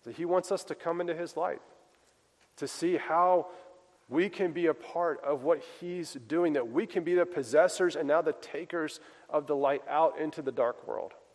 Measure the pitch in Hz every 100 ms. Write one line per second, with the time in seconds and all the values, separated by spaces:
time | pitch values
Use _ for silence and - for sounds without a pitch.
0 | - 151 170 185 175 190 - 156 170 170
1 | 175 165 170 156 180 - - - _ _
2 | _ _ _ _ _ - 139 - 170 170
3 | - 160 180 180 - - - - _ _
4 | _ 135 190 - 180 156 165 147 - 170
5 | 170 135 135 147 139 156 - - 175 180
6 | 160 139 113 160 175 143 117 131 226 190
7 | 165 180 180 160 123 147 180 - 180 151
8 | 143 156 156 - - 151 170 170 156 -
9 | - - - 151 143 143 139 143 - 147
10 | 160 - 156 156 135 127 120 - - -
11 | 92 - _